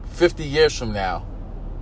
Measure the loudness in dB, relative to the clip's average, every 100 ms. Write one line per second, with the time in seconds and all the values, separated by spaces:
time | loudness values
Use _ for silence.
0 | -8 2 2 2 0 4 4 4 -2 0
1 | 0 -2 -6 -10 -10 -10 -8 -10